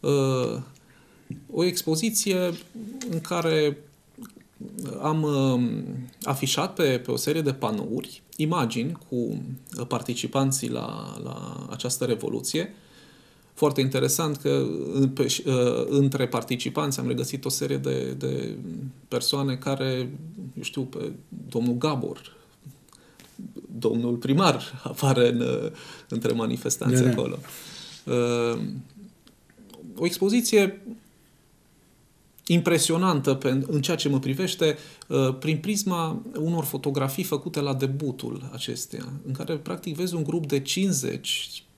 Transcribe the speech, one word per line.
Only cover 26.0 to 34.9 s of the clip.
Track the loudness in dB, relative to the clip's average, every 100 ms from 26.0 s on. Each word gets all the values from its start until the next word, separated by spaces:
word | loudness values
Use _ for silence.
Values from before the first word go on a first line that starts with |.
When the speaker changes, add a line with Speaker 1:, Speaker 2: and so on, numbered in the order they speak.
| -6
Speaker 1:
între | -2 0
manifestanți | 0 0 -2 -2 0 2 6
Speaker 2:
Da, | 6
da. |
Speaker 1:
acolo. | 4 0 -4 -10 -16 -14 -16 -16 -14
Uh, | -2 0 2 2 0 0 -4 -6 -12 -18 -20 -20 _ _ _ -20 -20 -18 -16 -4
o |
expoziție | -2 2 4 4 6 6 6 2 -12 -16 -18 _ _ _ _ _ _ _ _ _ _ _ _ -16 2
impresionantă | 4 6 4 4 4 4 4 4
pe, | 2 2 2 2
în | 0
ceea | 2 0
ce | 2
mă | 2
privește, | 0 0 -2 2 2 2 -6